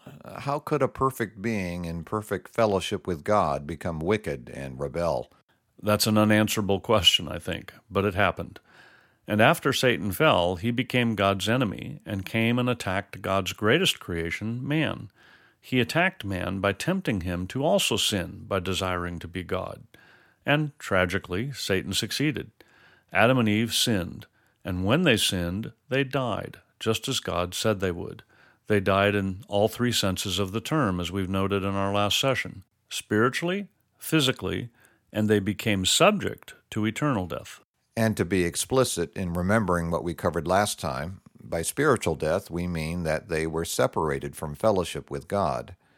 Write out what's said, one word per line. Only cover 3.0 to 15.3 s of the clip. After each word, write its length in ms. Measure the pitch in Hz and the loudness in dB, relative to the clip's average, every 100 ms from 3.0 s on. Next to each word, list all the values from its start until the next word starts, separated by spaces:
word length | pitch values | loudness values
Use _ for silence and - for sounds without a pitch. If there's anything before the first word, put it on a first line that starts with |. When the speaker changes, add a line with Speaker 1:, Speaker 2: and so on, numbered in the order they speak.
| - | -4
Speaker 1:
with 180 | 82 | -4
God 440 | 73 104 82 71 73 | 2 2 4 0 -4
become 320 | 80 90 78 | -8 -6 -4
wicked 500 | 80 107 85 71 62 | 0 0 -2 -8 -8
and 280 | 67 67 65 | -10 -10 -8
rebel? 520 | 69 78 85 65 60 _ _ _ _ - | -6 -2 0 0 -4 _ _ _ _ -6
Speaker 2:
That's 280 | 104 104 - | 0 2 4
an 100 | 107 | 4
unanswerable 640 | 107 107 107 - 98 98 | 6 6 4 0 0 0
question, 480 | - 110 87 - 82 | 2 4 6 2 0
I 100 | 85 | -8
think, 340 | - 87 - - _ | -6 -8 -10 -20 _
but 120 | 98 | 0
it 120 | 98 92 | 0 2
happened. 440 | 98 - - - - - - - _ _ - | 2 2 -6 -12 -20 -20 -20 -20 _ _ -2
And 140 | 104 | 4
after 320 | 120 170 147 | 6 6 2
Satan 380 | 123 131 95 98 | 2 2 2 -2
fell, 460 | 90 160 101 87 92 | 2 4 6 4 0
he 120 | 113 | -2
became 460 | 120 123 127 117 104 | -2 -2 0 0 2
God's 340 | 98 98 98 | 2 2 0
enemy 500 | 120 117 - - - - | 0 0 -4 -10 -12 -8
and 200 | 98 95 | -8 -4
came 340 | 113 113 120 | -2 0 0
and 100 | 123 | 0
attacked 540 | 120 - 92 - 98 | -2 -4 -4 -6 -8
God's 300 | 101 98 92 | -2 0 -2
greatest 460 | 95 107 147 185 - | -2 2 2 2 -2
creation, 680 | - 85 82 - 110 120 135 | -6 -4 -4 -4 -6 -6 -2
man. 420 | 151 151 - 104 - - | 0 0 -4 -10 -18 -20